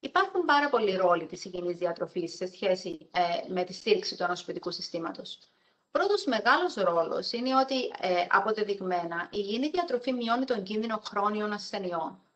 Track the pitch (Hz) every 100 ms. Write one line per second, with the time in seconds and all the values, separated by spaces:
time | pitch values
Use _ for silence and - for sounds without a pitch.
0 | 285 359 381 370 311 285 285 247 214 185
1 | 180 170 165 180 196 180 175 170 175 170
2 | 165 190 170 - 185 - 196 185 185 170
3 | - 180 175 170 - 185 180 - 226 208
4 | - - 175 175 - 180 180 175 - 170
5 | 165 190 - - _ _ _ _ _ 302
6 | 381 403 311 220 214 294 359 - 180 170
7 | 165 - 190 233 254 262 262 262 240 -
8 | 190 180 - 202 202 214 202 196 185 180
9 | 170 170 175 208 196 226 294 359 349 247
10 | 269 254 226 240 262 226 190 214 226 220
11 | - 208 202 214 208 208 - 208 185 170
12 | 165 - _